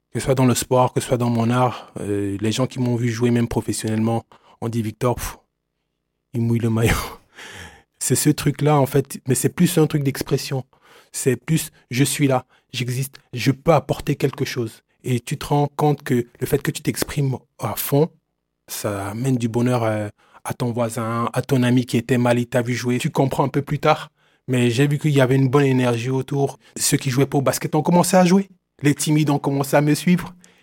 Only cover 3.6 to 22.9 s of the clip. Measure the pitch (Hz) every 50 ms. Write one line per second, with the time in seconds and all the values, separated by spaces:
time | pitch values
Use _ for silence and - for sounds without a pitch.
3.6 | - - 104 - - 110 110 110 110 113 117 113 - _ - - _ _ _ -
4.6 | 117 117 110 120 107 110 - - 135 123 120 - - - - - _ _ _ _
5.6 | _ _ _ _ _ _ _ _ _ _ _ _ _ _ - 120 117 117 117 113
6.6 | 113 117 113 110 117 95 - - - - - - _ _ _ - - - - -
7.6 | - - - - _ _ _ - - - 127 - - 151 143 - - 147 131 -
8.6 | 143 147 151 147 131 - - 139 135 - - - - 135 131 - - 135 - -
9.6 | 180 160 - 165 156 139 - 147 139 135 135 - - - 143 131 - - 139 131
10.6 | - _ _ _ _ _ - - _ _ - - - 135 123 120 _ - 160 156
11.6 | - - _ _ _ - 120 123 143 - - - 147 135 131 127 - _ _ _
12.6 | _ _ - 120 123 123 123 127 135 - - - _ _ - 123 110 139 131 -
13.6 | - 165 160 135 - - 143 - - - 143 - - 135 - - 139 - - 131
14.6 | 113 110 - - _ _ _ _ - 131 123 117 - - 147 - - - 151 143
15.6 | 143 143 _ - 151 151 143 - - - 127 120 117 - _ - 127 - 147 135
16.6 | - - 143 - - 135 113 - - - - 151 139 135 127 - _ _ _ -
17.6 | - 107 104 - - - 139 143 160 175 _ _ _ _ _ _ _ _ _ _
18.6 | _ - - - - 110 104 98 98 101 104 113 127 135 131 120 117 117 110 120
19.6 | 120 123 123 120 117 110 107 107 104 104 - _ _ _ - - - - - -
20.6 | 127 120 110 120 120 113 - 127 113 110 117 117 117 - - 131 - - 139 127
21.6 | 123 123 123 131 120 - - 117 117 - 131 123 120 120 120 120 120 - - 123
22.6 | 117 120 123 117 123 123